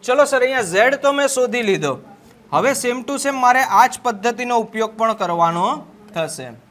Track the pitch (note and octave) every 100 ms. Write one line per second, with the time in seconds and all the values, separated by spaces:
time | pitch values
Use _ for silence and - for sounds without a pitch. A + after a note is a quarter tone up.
0 | - C4 C#4 C4+ B3+ C4 G3+ F3+ A#3+ C4+
1 | C#4 C#4+ C#4 C4+ B3 B3 A3 F#3 D3 B2+
2 | - - - - _ D3 A3 C4+ B3 B3
3 | A#3 C#4 C#4 C4+ B3 B3+ C4 G3+ B3 -
4 | B3 G#3+ A3 A#3 B3 A#3+ A3 A3 A3 A3
5 | A3+ G#3+ F#3 E3+ E3 E3+ G3 D4 - -
6 | - F3 D#3+ - B2+ A2 _